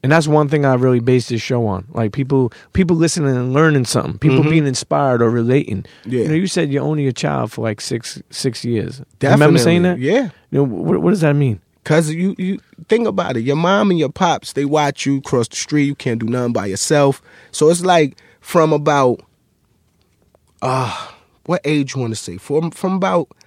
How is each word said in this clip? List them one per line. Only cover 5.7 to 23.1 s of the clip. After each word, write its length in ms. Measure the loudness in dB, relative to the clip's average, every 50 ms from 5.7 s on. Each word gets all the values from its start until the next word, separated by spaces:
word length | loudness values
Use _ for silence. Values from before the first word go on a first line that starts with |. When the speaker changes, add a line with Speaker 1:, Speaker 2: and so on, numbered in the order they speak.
| -6 -8 -8 -12 -18 -18 _
Speaker 2:
Yeah. 180 | -6 -4 -2 0
Speaker 1:
You 40 |
know, 60 | 0 0
you 140 | -2 -2
said 260 | -2 -2 -2 -2 -2 -2
you're 100 | -2 -2
only 240 | -2 -2 -2 -2
a 60 | -2 -2
child 400 | -2 -4 -4 -2 -2 -4 -6 -6
for, 80 | -6
like, 180 | -6 -6 -6 -6
six, 420 | -8 -8 -8 -8 -8 -10 -16 -16 -20 _
six 360 | -12 -4 -4 -4 -4 -4 -6
years. 320 | -4 -2 -2 -4 -6 -10 -14 -20 _ _ _
Speaker 2:
Definitely. 100 | 2 4 6 6 6
Speaker 1:
Remember 140 | 6 6 6
saying 240 | 4 4 4 4 2
that? 160 | 2 0 0
Speaker 2:
Yeah. 240 | 0 0 0 0 0 -2 -8 _ _ _
Speaker 1:
You 60 | 0
know, 60 | 0 0
what, 360 | 0 -2 -4 -2 -2 0 2
what 100 | 2 2
does 100 | 2 2
that 160 | 2 2 2
mean? 240 | 2 2 0 0 -4 _ _ _ _ _
Speaker 2:
'Cause 240 | 2 2 2 2 0
you, 260 | -4 -4 -4 -4 -4
you 220 | -4 -4 -4 -4 -6 _ _ _ -20 -2 _
think 180 | 0 0 0
about 300 | 0 -2 -2 -4 -2 -4
it. 80 | -4 -2
Your 100 | -2 -2
mom 360 | 0 2 2 2 2 2 2
and 60 | 2
your 120 | 0 0 -2
pops, 420 | -2 -2 0 0 0 -2 -4 -8
they 140 | -6 -4 -2
watch 400 | 0 0 0 0 0 -2 -2 -2
you 160 | -2 -2 -2
cross 260 | -2 -2 -2 -2 -2
the 80 | -2 -6
street. 300 | -10 -8 -2 0 0 0
You 100 | 0 -2
can't 240 | _ -4 -4 -4 -2
do 60 | -4
nothing 260 | -4 -2 -2 -2 -2
by 140 | -2 -2 -4
yourself. 560 | -4 -6 -6 -2 0 2 4 4 2 2 -2 _ _ -20 -20 -20 _ -4
So 160 | 2 2 2
it's 120 | 4 2 2
like 320 | 2 4 4 4 2 -2 _ _ _ _ _
from 320 | _ -2 2 2 2 4 2
about, 480 | 0 0 0 0 2 2 2 0 -2 -8 _ _ _ _ _ _ _ _ _ _ _ _ _ _ _ _ _ _ _ _ _ _ _ _ _ _ _
uh, 460 | -4 -2 -2 -2 -2 -4 -6 -10 -14 -16 -20 -20 _ _ _ _ _
what 160 | -4 -4 -4 -2
age 300 | -2 0 0 -2 -2 -4
you 60 | -6
wanna 140 | -6 -6 -6
say? 220 | -8 -10 -12 -14
From, 340 | -14 -8 -4 -2 -2 -2 -2
from 220 | -6 -4 -4 -2 -2
about 340 | 0 -2 0